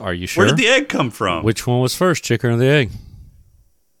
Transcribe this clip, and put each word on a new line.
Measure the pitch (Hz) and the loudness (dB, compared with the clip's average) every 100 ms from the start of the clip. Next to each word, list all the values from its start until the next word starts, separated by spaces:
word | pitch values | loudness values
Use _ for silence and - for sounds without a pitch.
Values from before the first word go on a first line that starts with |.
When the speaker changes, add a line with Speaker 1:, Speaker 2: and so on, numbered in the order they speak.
Speaker 1:
are | 98 | -8
you | 87 | -6
Speaker 2:
Where | 90 | -4
Speaker 1:
sure? | - 196 | 2 2
Speaker 2:
did | 151 | 4
the | 208 | 2
egg | 262 285 | 2 0
come | - 127 | -2 -4
from? | - 98 85 | -2 -2 0
Speaker 1:
Which | 101 107 - | -2 -2 -2
one | 123 | 0
was | 127 - | 0 0
first, | 185 160 | 0 0
chicken | - 117 120 | -2 -2 0
or | 117 | 2
the | 131 | 4
egg? | 151 110 - - - - - _ _ _ _ _ _ | 2 0 -6 -16 -20 -20 -20 _ _ _ _ _ _